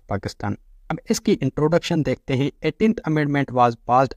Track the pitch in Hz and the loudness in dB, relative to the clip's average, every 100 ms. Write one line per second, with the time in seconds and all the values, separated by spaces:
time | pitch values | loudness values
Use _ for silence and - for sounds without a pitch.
0 | - 98 - - 107 - _ - - 156 | -4 -8 -8 -8 -8 -8 _ -16 -10 -8
1 | - 220 - - 135 - 151 170 - 170 | -4 -2 0 0 0 0 2 2 2 0
2 | 131 - - 127 143 - 156 - 220 233 | 0 -4 -2 -2 -2 -4 -6 0 0 0
3 | 160 151 147 143 135 123 123 117 - 123 | -2 -2 0 0 0 2 2 2 0 2
4 | 135 | 2